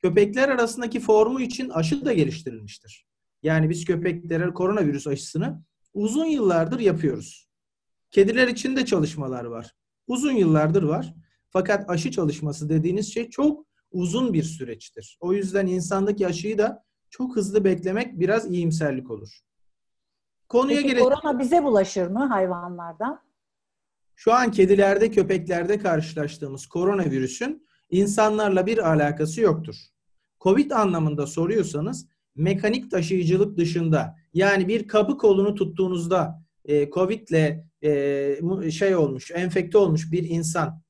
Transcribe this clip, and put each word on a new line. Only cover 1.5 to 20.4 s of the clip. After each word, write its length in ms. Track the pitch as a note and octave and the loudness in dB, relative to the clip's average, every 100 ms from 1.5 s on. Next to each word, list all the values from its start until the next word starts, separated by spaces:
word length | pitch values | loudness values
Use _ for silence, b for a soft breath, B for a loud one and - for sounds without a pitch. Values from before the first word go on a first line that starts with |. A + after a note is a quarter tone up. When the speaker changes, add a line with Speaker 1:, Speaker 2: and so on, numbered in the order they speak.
| B3+ B3+ | -6 -6
Speaker 1:
aşı 360 | E3 D#3+ C#4+ | -2 -2 -2
da 80 | C#4 | 0
geliştirilmiştir. 920 | G#3+ C#3+ - - A2+ G#2 - - - _ _ _ _ | 0 0 -2 -12 -14 -16 -20 -20 -20 _ _ _ _
Yani 280 | D#3 D#3+ D#3 | 0 2 2
biz 140 | E3 | -2
köpeklere 680 | - E3+ F3 E3+ E3+ E3 F3+ | -2 -2 -2 -4 -4 -2 -2
koronavirüs 520 | F3 F#3 G#3+ D#3 C#3+ D3 | -2 -2 0 0 -2 -4
aşısını 560 | C#3 - D#3+ E3 - - _ _ | -6 -6 -6 -6 -6 -16 _ _
uzun 300 | G3+ G#3+ B3+ | -4 -2 0
yıllardır 540 | D#4+ D4 G#3 E3+ E3 B3 | -2 0 2 2 0 0
yapıyoruz. 680 | G#3+ D#3+ D#3 A2+ - - _ _ _ _ _ _ _ | 0 0 -2 -4 -10 -20 _ _ _ _ _ _ _
Kediler 380 | - G3 A3+ B3+ | 4 4 4 2
için 280 | B3 C4 C4 | 0 -4 -2
de 80 | B3+ | 0
çalışmalar 580 | F#3+ D3+ D3+ C3+ B2+ | 0 0 -4 -8 -8
var. 300 | A#2+ A#2 A2 _ _ _ - | -8 -12 -14 _ _ _ -8
Uzun 260 | E4+ C#4+ | -2 0
yıllardır 500 | B3+ F3 D#3 D#3 E3 | 2 4 4 4 2
var. 320 | D#3 E3 D#3+ - b b b | 0 -2 -6 -14 b b b
Fakat 400 | F#3+ F#3+ G3+ G3+ | -4 0 -2 -2
aşı 200 | F3 B3 | -4 -2
çalışması 580 | - D#3+ - D3+ C#3 D3+ | -2 -2 -2 -6 -6 -2
dediğiniz 460 | D#3+ D#3+ F#3 G#3 | 0 0 -2 -4
şey 160 | - A#3 | -6 -8
çok 360 | - D4 D4 - _ _ | -2 0 0 -10 _ _
uzun 420 | F#3 F3 G#3 B3+ | -6 -2 -2 0
bir 100 | E3+ | 0
süreçtir. 760 | D#3 - B2+ A2+ - - - _ | -2 -8 -12 -12 -16 -20 -20 _
O 120 | F3 | -2
yüzden 340 | G3+ G3 G3 F#3+ | -2 0 -2 0
insandaki 600 | F#3 E3+ G3 G3 G3+ F#3 | -2 -2 -2 0 0 -2
aşıyı 320 | E3 G3+ G#3+ | -2 -4 0
da 260 | G#3+ - _ _ _ | 0 -2 _ _ _
çok 260 | - B3+ A3+ | -10 -6 -2
hızlı 280 | F#3+ G#3 | 0 2
beklemek 560 | F#3+ F3+ F3+ G3 B3 F3+ | 2 0 -2 -4 -4 -2
biraz 300 | F#3 A3 - | 0 0 0
iyimserlik 600 | F3+ E3 D#3+ D3+ C3 B2+ | -2 0 0 -2 -2 -6
olur. 180 | A2 G#2 - _ _ _ _ _ _ _ _ _ _ | -12 -12 -20 _ _ _ _ _ _ _ _ _ _